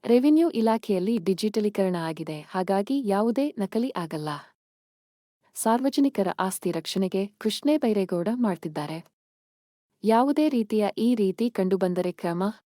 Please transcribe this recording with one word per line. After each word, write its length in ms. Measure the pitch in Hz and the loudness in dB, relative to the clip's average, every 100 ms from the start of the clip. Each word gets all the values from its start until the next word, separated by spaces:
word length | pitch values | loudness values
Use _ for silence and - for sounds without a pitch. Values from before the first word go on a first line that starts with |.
| - | 4
ರೆವಿನ್ಯೂ 440 | 240 277 311 330 | 4 6 4 4
ಇಲಾಖೆಯಲ್ಲಿ 680 | - 220 220 - 190 185 233 | 2 0 0 0 -2 0 0
ಡಿಜಿಟಲೀಕರಣ 760 | 170 185 214 214 208 202 190 175 | 0 0 0 0 -2 0 0 0
ಆಗಿದೆ, 380 | 160 165 160 156 151 | -4 -4 -6 -6 -6
ಹಾಗಾಗಿ 580 | 185 185 196 202 277 226 | -4 0 0 0 -2 0
ಯಾವುದೇ 460 | 196 226 240 294 262 | 2 2 2 -2 -2
ನಕಲಿ 340 | 190 220 254 185 | -4 -2 -4 -4
ಆಗಲ್ಲ. 320 | 165 156 151 147 - _ _ _ _ _ _ _ _ _ _ - | -6 -6 -8 -10 -14 _ _ _ _ _ _ _ _ _ _ -4
ಸಾರ್ವಜನಿಕರ 680 | 226 233 269 285 277 - 190 - | 0 2 2 2 2 2 -2 -2
ಆಸ್ತಿ 300 | 190 - 185 | -4 -2 -4
ರಕ್ಷಣೆಗೆ 560 | 165 160 190 190 190 202 | -4 -4 -2 0 -2 -4
ಕೃಷ್ಣೇ 500 | _ 220 - 285 302 | _ -4 -2 0 2
ಬೈರೇಗೌಡ 520 | 247 208 185 175 170 | 2 0 0 -2 -2
ಮಾಡ್ತಿದ್ದಾರೆ. 680 | 247 226 170 165 156 147 160 - _ _ _ _ _ _ _ _ _ | 0 0 -2 -6 -6 -6 -8 -12 _ _ _ _ _ _ _ _ _
ಯಾವುದೇ 440 | 208 226 269 294 302 | 2 4 4 2 2
ರೀತಿಯ 400 | 254 214 214 202 - | 2 0 0 0 0
ಈ 160 | 233 | 0
ರೀತಿ 360 | 240 190 185 233 | 2 0 0 -2
ಕಂಡುಬಂದರೆ 600 | - 185 190 185 180 180 | 0 0 2 0 0 -2
ಕ್ರಮ. 320 | - 175 170 196 - _ | -4 -6 -2 -4 -6 _